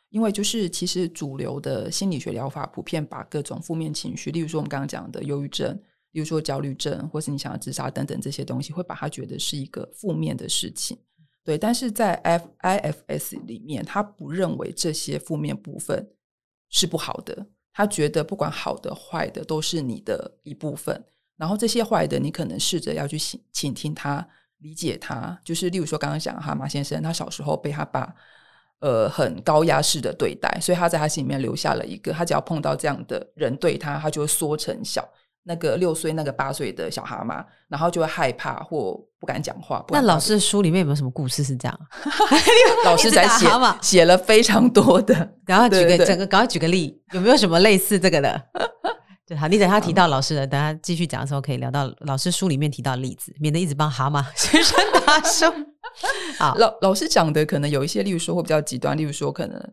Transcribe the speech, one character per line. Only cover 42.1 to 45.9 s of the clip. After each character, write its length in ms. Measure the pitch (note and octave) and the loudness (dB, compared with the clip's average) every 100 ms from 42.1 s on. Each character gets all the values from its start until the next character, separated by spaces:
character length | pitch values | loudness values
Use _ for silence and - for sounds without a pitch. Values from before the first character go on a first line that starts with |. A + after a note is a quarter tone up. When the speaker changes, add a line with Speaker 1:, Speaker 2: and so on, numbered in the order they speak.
| - G#4+ | 2 4
Speaker 1:
<laughs> 560 | D4+ - A#4 B4 A4+ - | 6 8 8 8 8 6
老 100 | E3+ | 6
师 120 | - | 6
在 160 | - - | 6 6
写， 80 | A3+ | 6
Speaker 2:
一 40 | |
直 60 | - | 6
打 140 | A#3 | 6
蛤 140 | A#3+ | 6
蟆。 100 | - | 4
Speaker 1:
写 220 | - F3+ E3 | 4 8 8
了 120 | F#3 | 8
非 260 | - A3 | 8 6
常 260 | A3+ G3+ B3 | 8 6 6
多 320 | - - F3+ | 8 8 6
的。 320 | G#3 F3+ E3+ - - | 6 4 2 -6 2
Speaker 2:
然 120 | F#3 | 6
后 80 | A#3+ | 8
举 60 | F#3+ | 8
个， 120 | |
Speaker 1:
对， 100 | E3+ | 8